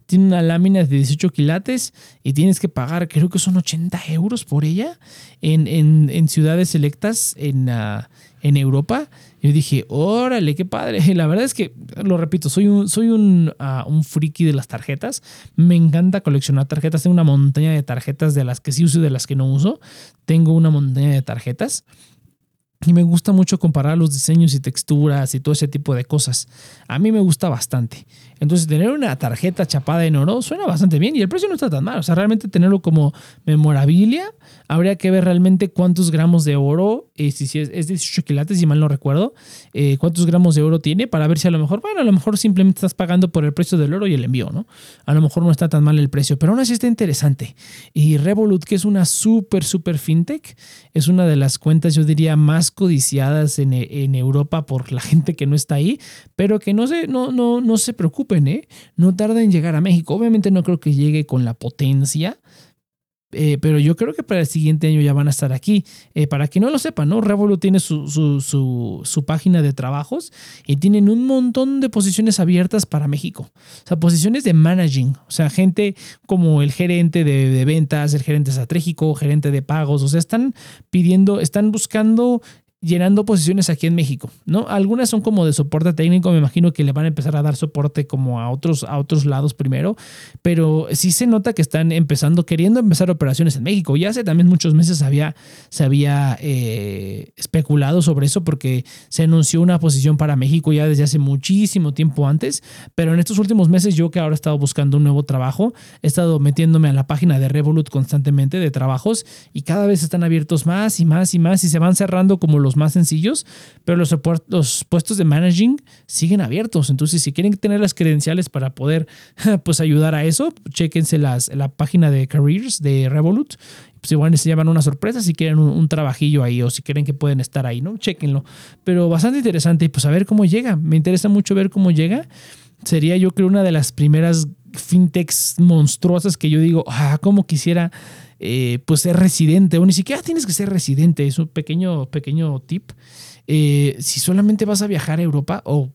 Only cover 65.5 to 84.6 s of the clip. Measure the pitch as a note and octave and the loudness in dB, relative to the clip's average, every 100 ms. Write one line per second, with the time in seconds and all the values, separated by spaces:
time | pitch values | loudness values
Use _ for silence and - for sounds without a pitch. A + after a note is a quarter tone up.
65.5 | C3 - G#3 - - _ - D3 C#3+ D3 | -4 0 -2 -2 -16 _ -4 -2 -2 -2
66.5 | F#3 A#3+ D4+ D#4+ - D3 A3 G#3+ G3+ G#3 | 0 0 -2 -4 -4 -2 0 0 0 0
67.5 | F#3+ G3 F#3+ - D3+ C#3+ D3+ D3 C#3+ C3+ | 0 2 0 0 -6 -4 -2 0 0 -2
68.5 | C#3 C3 B2 A#2 F2+ - D#3+ C#3 D#3 F#3+ | -2 -2 -2 -6 -8 -6 -6 -4 -2 2
69.5 | F3 D3 C#3 B2+ C#3+ D3 F4 - - - | 2 2 -2 -6 -6 -6 -10 -10 -20 -20
70.5 | - - C#3 F#3+ G#3 G3+ A#3 C4 C4 B3 | -16 -4 0 2 4 4 2 0 0 0
71.5 | A#3+ C4+ C#4 C4+ A3 G3 F#3 A3 G3 F3 | -2 -2 -2 -2 -2 -2 0 0 0 2
72.5 | F3+ F3+ G#3+ - D3+ D3 C#3+ - - - | 2 0 -2 -2 -4 -2 -4 -8 -12 -18
73.5 | _ - - - E3+ E3+ E3+ F#3+ C4 C4 | _ -20 -20 -6 0 2 2 2 0 2
74.5 | D#3+ D#3+ F#3 E3 C3+ C3 C3+ _ - D3+ | 4 4 2 0 0 -2 -4 _ -4 -2
75.5 | F3+ F#3+ F3+ G#3 F#3+ - - - F#3 E3 | 2 0 0 -4 -4 -18 -20 -4 0 2
76.5 | D3+ C#3+ C3 F3+ F3 E3+ E3+ D3 C3+ C3 | 2 0 -2 -2 2 2 2 0 2 2
77.5 | C3 C3 D#3+ C#3+ D3+ D3 D3 C3 D3 C#3 | 2 0 0 0 -2 -2 -2 0 -2 -2
78.5 | C3 A#2+ E3+ E3 D#3+ D#3 C#3+ C#3+ D3+ D3 | -4 -4 -4 -4 -2 -2 -2 0 0 0
79.5 | C#3 C#3 D3+ C#3+ D3 C#3 E3 - A3+ C4 | -4 -2 -4 0 0 0 -2 -2 -2 -4
80.5 | - - - _ F3+ E3+ F#3 G3 G3+ D#3+ | -6 -20 -20 _ 0 2 4 4 2 -2
81.5 | G3+ G#3+ G#3+ - G#3+ A3 A3+ B3 A#3+ - | 0 -2 -2 -4 -2 0 2 2 -2 -6
82.5 | - _ _ E3 F3 F#3 G3+ G#3 G3 D#3 | -20 _ _ -2 0 2 2 2 0 2
83.5 | G3 F3+ D#3 E3 E3+ C#3+ C3+ B2+ - - | 0 0 0 0 0 -2 -4 -10 -12 -4
84.5 | F#3 | -4